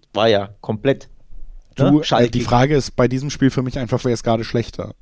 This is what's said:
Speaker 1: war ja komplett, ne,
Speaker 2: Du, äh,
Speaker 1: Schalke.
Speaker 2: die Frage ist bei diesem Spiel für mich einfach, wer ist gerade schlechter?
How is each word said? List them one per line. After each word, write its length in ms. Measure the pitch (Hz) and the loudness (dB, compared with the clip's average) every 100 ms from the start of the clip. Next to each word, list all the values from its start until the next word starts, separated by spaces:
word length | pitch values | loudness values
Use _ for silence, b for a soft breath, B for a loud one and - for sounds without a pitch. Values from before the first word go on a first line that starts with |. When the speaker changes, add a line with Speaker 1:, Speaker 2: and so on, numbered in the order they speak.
| _ | _
Speaker 1:
war 160 | - 113 | 0 2
ja 220 | 101 101 104 | 2 0 -8
komplett, 480 | - 107 139 131 - - - - - - - - | -8 -2 -2 -2 -6 -20 -16 -12 -12 -14 -14 0
ne, 120 | 139 | 2
Speaker 2:
Du, 80 | 147 | 4
äh, 40 | |
Speaker 1:
Schalke. 260 | 151 120 120 | 4 2 2
Speaker 2:
die 80 | 120 | 0
Frage 320 | 120 120 135 151 | 0 2 4 2
ist 160 | - - | 0 0
bei 100 | 123 | 0
diesem 220 | 131 143 | 0 -6
Spiel 200 | - 135 | 0 0
für 120 | 143 | 2
mich 160 | 127 135 | -4 -4
einfach, 260 | 120 127 | -4 -2
wer 80 | 131 | -2
ist 100 | 117 | -2
gerade 200 | - 113 | 0 -2
schlechter? 500 | 113 120 113 - 101 - | -2 -4 -4 -8 -12 -14